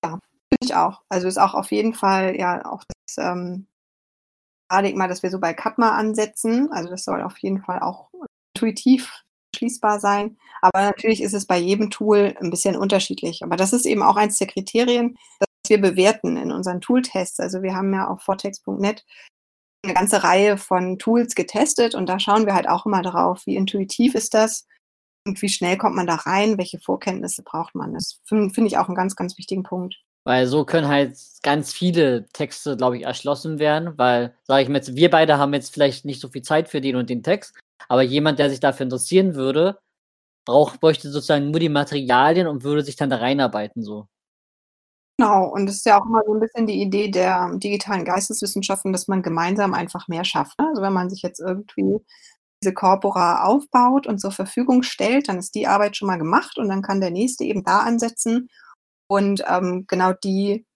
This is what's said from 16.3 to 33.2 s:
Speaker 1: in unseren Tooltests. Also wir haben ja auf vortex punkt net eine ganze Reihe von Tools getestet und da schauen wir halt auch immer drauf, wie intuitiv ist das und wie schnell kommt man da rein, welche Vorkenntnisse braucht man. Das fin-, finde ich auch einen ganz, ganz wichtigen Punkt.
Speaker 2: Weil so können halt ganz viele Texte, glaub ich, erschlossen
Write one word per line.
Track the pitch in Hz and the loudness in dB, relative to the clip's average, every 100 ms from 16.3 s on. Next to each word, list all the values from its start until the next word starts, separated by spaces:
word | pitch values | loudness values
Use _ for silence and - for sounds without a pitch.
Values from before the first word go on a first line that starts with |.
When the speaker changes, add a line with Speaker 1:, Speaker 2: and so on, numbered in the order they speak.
| 165 | -4
Speaker 1:
in | - | -4
unseren | 156 185 180 | -4 -4 -6
Tooltests. | - 247 254 190 180 - | 0 0 2 -4 -6 -6
Also | 185 190 | -6 -4
wir | 190 | -4
haben | 185 196 | -2 0
ja | 196 190 | 0 -2
auf | 196 | -6
vortex | - 196 202 196 | -4 -4 -4 -10
punkt | - 196 | -8 -2
net | 196 226 _ - - _ _ _ _ _ | -2 -2 _ -20 -20 _ _ _ _ _
eine | 190 | -2
ganze | 180 202 - | 0 4 4
Reihe | 170 185 208 196 | 4 4 4 2
von | - 185 185 190 | 0 -2 -2 -4
Tools | - 233 233 | 2 2 2
getestet | - 175 214 302 - 233 | -2 -2 0 0 2 0
und | 196 180 | 0 -4
da | 190 | -2
schauen | 208 208 214 | 2 2 4
wir | |
halt | 190 - | 2 2
auch | - - | -2 0
immer | 196 | -2
drauf, | 185 175 175 180 - | 0 0 0 0 -4
wie | 190 | -2
intuitiv | 196 202 196 - 233 226 | -2 -2 -4 2 2 2
ist | 220 | 0
das | 220 220 - _ _ _ _ _ _ - | 2 2 -2 _ _ _ _ _ _ -8
und | 196 | -4
wie | 208 | -4
schnell | - 180 185 | -2 0 0
kommt | 220 | 0
man | - 175 | 0 -2
da | 165 | -2
rein, | - 190 208 208 | 0 0 2 0
welche | 185 170 | -4 -8
Vorkenntnisse | - 190 - 190 180 - | -6 -4 -4 -6 -6 -8
braucht | - 160 170 | -8 -8 -8
man. | 180 160 | -8 -8
Das | 165 - - | -8 -8 -10
fin-, | - 214 202 | -2 0 0
finde | 196 220 | 2 0
ich | - | 2
auch | 180 | -2
einen | 180 | -2
ganz, | 185 | -4
ganz | - 180 - | -4 -8 -8
wichtigen | 185 190 | -8 -8
Punkt. | 185 180 180 - _ _ | -6 -6 -8 -12 _ _
Speaker 2:
Weil | - 127 127 | -2 2 2
so | 147 | 0
können | 139 170 143 | 2 0 2
halt | 143 139 139 - - | 2 0 -4 -20 -6
ganz | 143 147 143 | 0 0 -2
viele | - 180 170 147 120 104 | -2 0 2 2 2 -4
Texte, | - 147 - 147 127 | -8 -8 -6 -8 -2
glaub | 127 | 0
ich, | 123 | 0
erschlossen | - 123 | -6 -6